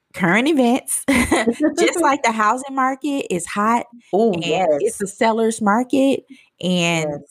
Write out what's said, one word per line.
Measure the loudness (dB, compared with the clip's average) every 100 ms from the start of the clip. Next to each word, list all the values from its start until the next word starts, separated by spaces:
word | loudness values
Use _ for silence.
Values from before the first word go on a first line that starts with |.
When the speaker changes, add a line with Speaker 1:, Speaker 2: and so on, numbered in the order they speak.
| _
Speaker 1:
current | -2 0 2 2
events. | 2 2 2 -2 -6 0
<laughs> | 0 2 0 0 0 0 2
Just | 0 2
Speaker 2:
<laughs> |
Speaker 1:
like | 0 0
the | 0
housing | 0 0 0 -4 -2
market | -2 -2 -4 -4 -4
is | -6 -4
hot | -2 0 0 -2 -14 -4
Speaker 2:
Ooh, | 0 2
Speaker 1:
and | 0
Speaker 2:
yes. | -2 0 0 0
Speaker 1:
it's | -2 -4
a | -8
seller's | 0 0 2 0 0
market. | 0 0 2 2 2 0 -6 -20 _ -8
And, | -2 0 0 0 -2 -6 -10